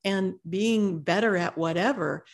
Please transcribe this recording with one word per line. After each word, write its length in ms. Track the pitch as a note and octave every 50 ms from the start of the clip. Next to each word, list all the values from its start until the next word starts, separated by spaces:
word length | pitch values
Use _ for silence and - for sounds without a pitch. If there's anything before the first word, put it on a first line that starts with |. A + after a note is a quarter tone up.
| -
And 300 | G3 G3 F#3+ F#3+ F#3 F#3+ - - E3
being 520 | F3+ G3 G#3+ A3+ A3+ A3 G#3 G3 F3 D#3+
better 360 | C#3+ F3 F3 G3+ A#3 A3 G3
at 220 | F3 F3 E3+ - D#3+
whatever 640 | E3 E3 E3 F3 G3 B3+ C#4+ G#3 D#3+ D3 C#3+ E3 - -